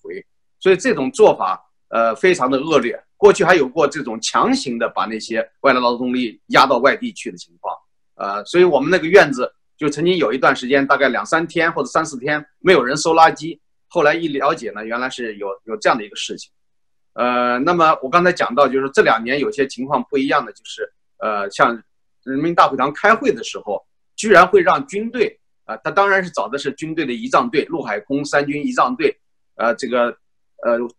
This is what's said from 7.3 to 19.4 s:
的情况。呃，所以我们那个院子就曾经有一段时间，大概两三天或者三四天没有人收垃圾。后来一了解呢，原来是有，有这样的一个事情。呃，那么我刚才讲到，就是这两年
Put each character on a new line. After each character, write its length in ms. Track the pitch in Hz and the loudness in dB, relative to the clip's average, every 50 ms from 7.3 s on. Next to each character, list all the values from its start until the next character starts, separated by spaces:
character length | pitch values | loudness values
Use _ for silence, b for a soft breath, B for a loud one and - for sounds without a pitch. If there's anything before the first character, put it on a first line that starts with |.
的 60 | 92 | -14
情 180 | 87 - _ 85 _ | -14 -20 _ _ _
况。 160 | - 98 85 - _ _ _ _ _ _ _ | -12 -12 -12 -12 _ _ _ _ _ _ _
呃， 280 | - 98 101 101 104 101 | -8 -8 -6 -6 -8 -8
所 140 | - - 175 | -2 4 4
以 40 | 180 | 4
我 160 | 180 - 131 | 6 4 2
们 100 | 139 156 | 2 2
那 80 | 185 175 | 0 0
个 80 | 151 | 0
院 240 | 165 180 202 170 147 | 6 6 6 6 6
子 220 | 131 123 123 - - _ _ _ _ | 2 -4 -6 -6 -8 _ _ _ _
就 120 | _ 151 151 | _ -4 -4
曾 180 | 147 151 165 | -2 0 0
经 100 | 175 185 | 0 0
有 160 | - - - | 0 0 -2
一 60 | 170 139 | 0 2
段 160 | 165 151 131 | 2 2 2
时 140 | 127 127 120 | 2 -2 0
间， 180 | 139 139 139 | 2 2 2
大 100 | 139 143 | 2 2
概 120 | 131 139 127 | 2 2 0
两 180 | 117 104 104 | 0 -2 -2
三 180 | - - 160 170 160 | -2 -2 -2 -2 -2
天 220 | - 175 165 165 | -2 -2 -2 -2
或 100 | 160 165 | -2 -4
者 60 | 135 123 | -6 -2
三 180 | - 165 160 | -2 -4 -4
四 100 | 156 147 | -4 -8
天 280 | 123 127 151 147 151 151 _ _ _ | -8 -6 -4 -4 -6 -6 _ _ _
没 120 | - 175 | 2 4
有 100 | 185 147 | 4 4
人 140 | 120 123 147 | 4 0 -2
收 160 | 147 - 170 | -2 0 2
垃 180 | 160 165 160 160 | 4 6 6 6
圾。 260 | 151 - 151 165 156 - _ _ _ _ _ _ | 4 0 -10 -12 -12 -12 _ _ _ _ _ _
后 160 | - 175 151 | -2 2 2
来 100 | 147 160 | 2 2
一 140 | 170 170 156 | 0 -4 -4
了 260 | 139 135 127 147 170 | -4 -2 -2 -2 -2
解 160 | - 120 104 | -2 -8 -12
呢， 140 | 95 104 110 | -10 -10 -10
原 160 | 113 117 120 | -8 -6 -6
来 100 | 127 131 | -6 -6
是 260 | - - 120 110 104 | -8 -8 -10 -10 -10
有， 120 | 101 101 98 98 - _ | -8 -8 -10 -10 -10 _
有 120 | 113 110 | -12 -12
这 140 | 104 - 180 | -4 -2 -2
样 80 | 151 117 | -2 -2
的 60 | 104 | -6
一 40 | 104 | -12
个 60 | - | -12
事 220 | - - - - - | -12 -10 -10 -10 -14
情。 140 | - _ _ _ _ _ _ _ _ _ _ _ _ _ _ | -16 _ _ _ _ _ _ _ _ _ _ _ _ _ _
呃， 440 | - 120 123 123 123 123 123 123 123 | -4 -2 -2 0 0 0 0 0 0
那 160 | 139 170 180 | 0 0 2
么 240 | 170 160 156 156 - | 4 4 2 2 0
我 80 | - 175 | -2 0
刚 140 | 165 175 175 | 0 2 2
才 80 | 180 | 2
讲 220 | 175 - 127 98 120 | 0 0 -2 -2 2
到， 140 | 135 143 135 | 2 2 2
就 120 | 127 135 | 2 -2
是 80 | 135 139 | -2 0
这 120 | - 220 | 2 2
两 200 | 196 151 117 113 | 4 4 2 0
年 180 | 113 117 135 143 | 0 -4 -2 -2